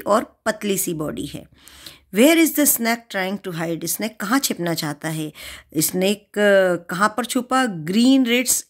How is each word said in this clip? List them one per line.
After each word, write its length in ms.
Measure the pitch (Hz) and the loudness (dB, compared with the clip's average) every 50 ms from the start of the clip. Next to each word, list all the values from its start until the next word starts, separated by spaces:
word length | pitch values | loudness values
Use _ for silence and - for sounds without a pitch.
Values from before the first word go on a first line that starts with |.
| - | 0
और 360 | - 202 226 - - _ _ - | 2 2 0 0 -2 _ _ -6
पतली 320 | 226 214 214 - 208 196 180 | -6 -4 -4 -2 -2 -2 -2
सी 160 | - 185 170 | -2 -4 -4
बॉडी 320 | 151 156 147 - - - | -4 -6 -6 -6 -8 -10
है। 220 | 147 - - - - _ _ - - - - - - - - _ _ - | -10 -12 -14 -16 -18 _ _ -20 -20 -20 -20 -20 -20 -20 -20 _ _ 2
Where 340 | 190 240 302 339 330 330 294 | 6 6 6 8 6 4 2
is 80 | 311 | 2
the 240 | - 294 285 - - | 2 2 2 2 0
snake 360 | 233 226 233 233 233 - - | 0 -2 -2 -2 -4 -8 -6
trying 320 | 196 185 185 208 202 - 190 | -4 -4 -4 -4 -6 -6 -8
to 140 | 175 160 165 | -6 -4 -4
hide? 220 | 165 170 156 160 | -4 -4 -4 -6
स्नेक 360 | 170 - - 202 226 226 - | -6 -6 -4 -6 -6 -6 -6
कहाँ 180 | - 185 240 277 | -4 -2 0 0
छिपना 360 | - - 160 156 170 175 165 | 0 -2 -4 -4 -4 -4 -2
चाहता 340 | 160 - 151 151 - - 160 | -2 -4 -6 -6 -6 -6 -8
है? 240 | 160 156 156 151 - - - - - - - _ - | -6 -6 -6 -8 -10 -12 -16 -16 -16 -18 -16 _ -4
स्नेक, 500 | 151 156 - - 185 185 196 208 208 _ _ - 202 | -2 -2 -2 -2 0 0 0 0 -2 _ _ -2 0
अ, 480 | 208 208 196 190 190 185 175 170 175 - | 2 4 6 6 4 4 2 -2 -4 -6
कहाँ 180 | - 175 208 214 | -2 0 0 0
पर 160 | 214 - 233 | 0 0 -6
छुपा? 400 | - - 254 247 247 262 262 262 | -4 -2 -4 -2 0 0 0 0
Green 600 | 240 196 160 151 160 190 220 240 262 269 269 262 | 0 -2 -6 -6 -2 0 4 4 6 6 6 4
reeds 400 | 233 233 247 247 247 - - - | 4 2 0 0 0 -2 -2 -4